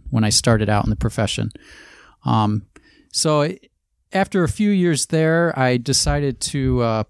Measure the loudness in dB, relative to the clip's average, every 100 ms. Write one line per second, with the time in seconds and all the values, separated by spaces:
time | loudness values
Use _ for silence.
0 | -4 0 2 2 2 2 2 0 0 -2
1 | -4 -2 -4 -2 -6 -8 -20 -20 -20 -20
2 | -20 _ -2 0 0 -2 -6 -20 _ _
3 | _ -4 0 0 -2 -6 _ _ _ _
4 | _ -2 0 0 0 0 0 2 2 0
5 | 0 0 2 2 0 0 0 0 0 -2
6 | 0 0 -2 -4 -6 -2 0 0 0 -2